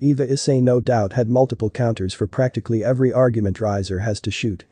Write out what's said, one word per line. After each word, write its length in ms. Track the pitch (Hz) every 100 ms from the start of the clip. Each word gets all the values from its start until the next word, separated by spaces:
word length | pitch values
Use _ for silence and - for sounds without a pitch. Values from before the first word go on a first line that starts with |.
Eva, 240 | 139 139 131
Issei 340 | 139 - 131
no 180 | 123 123
doubt 320 | 120 120 98
had 160 | 127 110
multiple 400 | 123 131 113 107
counters 440 | - 120 113 95
for 140 | - 104
practically 560 | - 127 117 - 113
every 280 | 110 127 127
argument 500 | 120 127 113 98 87
Riser 380 | 107 101 95 92
has 200 | 110 101
to 100 | 107
shoot, 320 | - 117 90 -